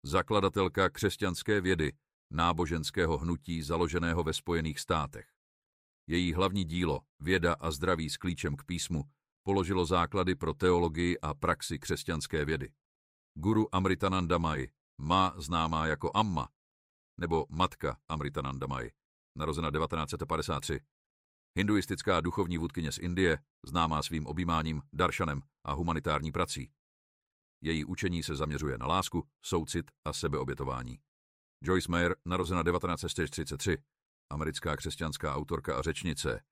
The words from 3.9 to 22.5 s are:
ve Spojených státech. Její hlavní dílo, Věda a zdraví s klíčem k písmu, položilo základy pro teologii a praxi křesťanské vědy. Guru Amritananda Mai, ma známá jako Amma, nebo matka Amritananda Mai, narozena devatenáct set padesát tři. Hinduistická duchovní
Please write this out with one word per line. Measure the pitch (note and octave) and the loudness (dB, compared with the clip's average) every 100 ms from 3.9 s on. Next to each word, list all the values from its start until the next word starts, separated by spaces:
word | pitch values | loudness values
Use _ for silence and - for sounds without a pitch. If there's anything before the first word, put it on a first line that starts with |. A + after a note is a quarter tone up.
| F2 E2+ E2+ | 2 0 2
ve | D#2+ | 0
Spojených | D#2 - E2+ D#2+ C#2+ | -2 0 0 0 -4
státech. | - E2 C#2+ - - _ _ _ _ _ _ _ - | 0 0 0 -6 -18 _ _ _ _ _ _ _ -2
Její | E2+ F2+ | 0 2
hlavní | D#2+ F#2+ G2 E2 | 2 2 2 -2
dílo, | F2 F2 C2+ _ _ | 0 0 0 _ _
Věda | D2 F#2 E2+ | 0 2 2
a | D#2+ E2 | 0 -2
zdraví | D2 F2 F2 D#2 | -2 0 0 -2
s | - | -4
klíčem | F2+ E2+ F2 C#2+ | -4 -2 -4 -4
k | |
písmu, | - F2 - D#2+ C#2+ _ _ _ | -4 -6 -2 -4 -4 _ _ _
položilo | - G2 F2 F#2+ E2 | -2 0 2 2 4
základy | F2+ E2 G2+ F2+ F2 | 4 2 2 2 0
pro | D#2+ | -2
teologii | D#2 F2+ F2 E2+ D#2 F2 F2 | 2 4 6 4 2 0 0
a | D2+ | -2
praxi | D2 E2+ E2 - D2+ | -2 0 0 -2 -8
křesťanské | - D#2+ - E2 - D#2 D2 | -4 -4 -2 -4 -2 -2 0
vědy. | D#2 - _ _ _ _ _ _ - | -2 -4 _ _ _ _ _ _ -4
Guru | F2+ A2 G#2+ F#2 | 2 2 2 2
Amritananda | F#2+ F2+ G2 F#2 E2+ F2 | 2 2 2 0 2 2
Mai, | E2 D2 B1+ _ _ - | 2 0 -4 _ _ -10
ma | C#2+ F#2 F#2 - | 2 4 4 0
známá | D2 E2+ D#2+ D#2+ D#2 | -2 0 2 2 0
jako | D2+ E2+ | 0 0
Amma, | G2+ G#2+ D#2+ B1+ _ _ _ _ _ _ - | 0 0 0 -4 _ _ _ _ _ _ -6
nebo | E2+ D#2+ - | 0 0 0
matka | D2+ F#2 - D2 A#1 _ | 0 0 0 -6 -6 _
Amritananda | D#2+ C#2+ C#2+ C2+ C2+ C2+ | -4 -4 -4 -4 -4 -4
Mai, | C2+ A#1+ _ _ _ _ - | -6 -6 _ _ _ _ -4
narozena | D#2 D2+ D#2+ | -2 0 0
devatenáct | D2+ D#2+ E2 D2 | 0 0 0 -4
set | - - | -4 -2
padesát | D#2+ - D2 | -2 0 -4
tři. | - C#2 _ _ _ _ _ _ _ - | -2 -6 _ _ _ _ _ _ _ -2
Hinduistická | G2+ G#2 - F#2+ - F2+ | 2 2 2 -4 2 2
duchovní | E2 F#2 F2 | 2 -2 -2